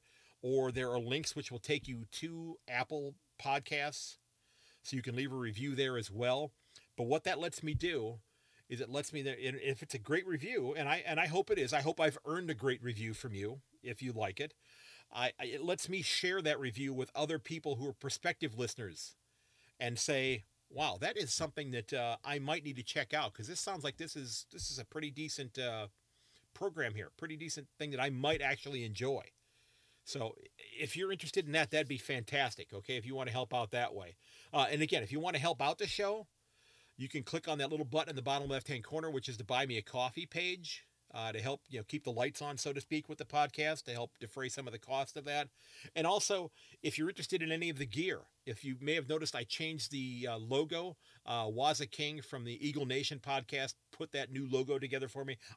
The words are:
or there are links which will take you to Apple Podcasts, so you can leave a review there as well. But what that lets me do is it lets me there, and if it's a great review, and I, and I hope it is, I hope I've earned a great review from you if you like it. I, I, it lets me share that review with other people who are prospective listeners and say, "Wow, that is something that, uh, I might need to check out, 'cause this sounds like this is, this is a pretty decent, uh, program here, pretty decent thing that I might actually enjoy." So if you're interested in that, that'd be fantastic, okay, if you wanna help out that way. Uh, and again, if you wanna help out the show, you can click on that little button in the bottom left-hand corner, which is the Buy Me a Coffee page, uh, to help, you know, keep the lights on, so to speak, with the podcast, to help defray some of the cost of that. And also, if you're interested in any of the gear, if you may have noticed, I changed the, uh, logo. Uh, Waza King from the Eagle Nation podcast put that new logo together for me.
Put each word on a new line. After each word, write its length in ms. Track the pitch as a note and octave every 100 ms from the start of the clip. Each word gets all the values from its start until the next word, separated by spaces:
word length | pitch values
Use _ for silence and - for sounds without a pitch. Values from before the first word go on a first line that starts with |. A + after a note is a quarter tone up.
| _ - - _
or 300 | B2 C3+ C3
there 180 | B2 B2+
are 80 | B2
links 380 | A#2 C#3 D#3 -
which 140 | C3+
will 80 | A#2+
take 280 | - D3+ -
you 180 | A#2+ A2
to 460 | - E3 E3 E3 E3 -
Apple 460 | B2 B2+ D#3 C#3+ C#3 _ -
Podcasts, 760 | C#3 C#3 C3+ D3 D3 - - - _ _ _ _ - -
so 140 | - C3+
you 60 |
can 140 | B2 A#2+
leave 160 | C#3
a 40 | C3
review 380 | A#2+ G#2+ C#3
there 220 | C3 C3+ B2
as 140 | G#2
well. 420 | G2+ A#2+ C3 D3+ - _ - - -
But 80 | A#2+
what 180 | D#3
that 140 | F#3 D3+
lets 240 | E3+ -
me 120 | D#3
do 460 | D3 F3 D#3 A2 A#2 - _ _ - -
is 120 | A#2+
it 100 | A2+
lets 220 | C#3 D3
me 100 | D#3
there, 140 | C3+ B2
and 160 | C3 C3
if 220 | C3+ C3+
it's 120 | D3+
a 40 | B2+
great 280 | G#2+ D#3+ F#3
review, 480 | D#3+ E3+ A#3+ F#3+ D3+
and 120 | C#3
I, 140 | E3 -
and 140 | D#3
I 60 | E3+
hope 240 | E3+ -
it 80 | G#3
is, 140 | B2+
I 100 | D3
hope 180 | C#3+ D#3+
I've 180 | D#3 -
earned 260 | C#3 E3 F3
a 40 |
great 280 | B2+ C3 B2+
review 320 | A#2+ A2 A2+
from 200 | G#2+ B2
you 260 | G2 G#2 C3+ - _
if 200 | A#2+ A2+
you 100 | C3
like 280 | A2+ G#2 F#2+
it. 140 | D3+ - - - - - -
I, 200 | - B2 -
I, 60 |
it 180 | - C#3
lets 260 | E3+ F3 -
me 140 | F#3+
share 400 | D3+ - F3+ F#3+
that 160 | D#3 D3
review 340 | C3+ A#2 C#3
with 200 | C3 B2+
other 240 | - D3+ D#3+
people 380 | - E3 D3+ B2+
who 120 | C#3
are 40 |
prospective 640 | C3+ C#3 - F3 E3 D3 A2
listeners 560 | A#2+ - G#2+ D#2+ - - _ _ _ _ - -
and 200 | A#2+ A#2+
say, 460 | - C#3 C3 B2 - _ -
"Wow, 300 | B2+ D3+ F#2+
that 160 | D#3 A3+
is 160 | D3
something 380 | - D#3+ C#3+ C#3+
that, 220 | B2 G#2+
uh, 240 | C3+ A#2+ A#2
I 160 | - C#3+
might 240 | C#3 E3
need 120 | C#3+ B2+
to 60 |
check 320 | A#2 D#3 C3
out, 200 | D3+ B2
'cause 120 | - A2
this 140 | F3
sounds 240 | - F#3
like 140 | C#3 C3
this 180 | E3 D#3
is, 300 | B2+ A2 -
this 180 | - -
is 100 | C3
a 40 |
pretty 280 | A2+ D#3 D3+
decent, 460 | C3+ D#3 - C3 C3+
uh, 280 | B2 A2+ G#2 - _ _ _ - _
program 400 | - G3 E3 B2
here, 160 | G#2 D#2+ -
pretty 200 | E3 D#3
decent 320 | D#3+ - C3+ -
thing 140 | D3+
that 80 | C3+
I 100 | C#3
might 320 | C3 C#3+ D#3+
actually 420 | C#3 C#3 C#3 C3+
enjoy." 380 | A2+ G2+ B2+ C3 - _ _ _ _ _ _ _
So 300 | - C#3 A2+ - - - - -
if 200 | D3+ D#3+
you're 160 | F#3+
interested 340 | F#3+ D#3 - D3+
in 60 |
that, 180 | D#3 D3+
that'd 160 | D#3 C#3+
be 120 | C3
fantastic, 760 | - C3 A2+ C#3+ C3 - -
okay, 240 | G2+ F#2+ B2+
if 100 | A2+
you 80 |
wanna 160 | C3+ B2+
help 240 | A#2+ B2
out 160 | B2 A2+
that 240 | B2 A#2+
way. 220 | G2+ F2+ - - - -
Uh, 140 | C#3+ B2+
and 120 | D3
again, 220 | D3+ E3+
if 80 | G#2+
you 80 | C#3
wanna 180 | E3+ D#3
help 240 | E3 C#3+
out 160 | C#3 E3+
the 80 | G3+
show, 400 | - G3+ G#3+ G#3 _ _ _ - - - -
you 120 | C3
can 140 | D3+
click 240 | B2+ E3 E3
on 120 | D3+
that 120 | C#3
little 140 | D3+
button 260 | D3 D3+ D#3+
in 60 | C#3
the 60 |
bottom 260 | B2 C#3 C#3+
left-hand 340 | C3+ - C3
corner, 280 | G#2+ D#3 D#3+
which 180 | C#3 -
is 80 | A2+
the 80 |
Buy 220 | G2+ B2+ C3+
Me 100 | A#2
a 60 |
Coffee 420 | - B2+ B2+ D#3+
page, 600 | E3+ E3+ F3+ F#3 E3 - - _ _
uh, 160 | A#2 A2+
to 100 | A2
help, 220 | B2+ C#3+ -
you 100 | B2+
know, 60 |
keep 200 | G#2 D3+
the 80 | C3
lights 300 | A#2 C3 -
on, 160 | C#3+ C#3
so 140 | D3
to 80 | C#3
speak, 280 | - D3+ -
with 100 | D3+
the 60 |
podcast, 600 | B2 D3+ C#3+ - D3+ D#3
to 80 | -
help 260 | A#2+ A#2+ -
defray 300 | A2+ - B2+
some 180 | - B2+
of 60 |
the 60 | A2
cost 380 | - C3+ C#3 D#3
of 80 |
that. 240 | C#3+ D3 C#3 - - - -
And 120 | E3 E3
also, 440 | G3+ - G3 E3+ - - -
if 160 | D3+ D3
you're 100 | D#3+
interested 340 | - D3+ F#3
in 100 | D#3+
any 180 | D#3+ E3+
of 80 | C#3+
the 80 | C3+
gear, 360 | B2+ F3+ A#2 - _
if 200 | - A2+
you 120 | C#3 B2+
may 140 | C#3
have 140 | D#3+ C3
noticed, 260 | D#3 D#3
I 100 | C3
changed 460 | A#2 - D#3+ D#3+ -
the, 360 | C#3 C3 B2 B2
uh, 80 | A2+
logo. 580 | A2+ C3+ D3+ E3+ F3+ E3 - -
Uh, 200 | - A#2
Waza 460 | A2 A2 C#3+ D3+ C#3
King 320 | - D3 D3+
from 220 | - C3+
the 220 | A#2+ A#2+ D3
Eagle 200 | D3 C3+
Nation 320 | C3 C#3 C#3+
podcast 560 | C#3 C3+ A#2 C#3 C3 - _
put 200 | - D#3+
that 180 | C#3 C3
new 160 | C3 C#3
logo 300 | C3 C3 C3+
together 300 | C3+ C3+ C3
for 160 | C3+
me. 140 | C#3 B2+ -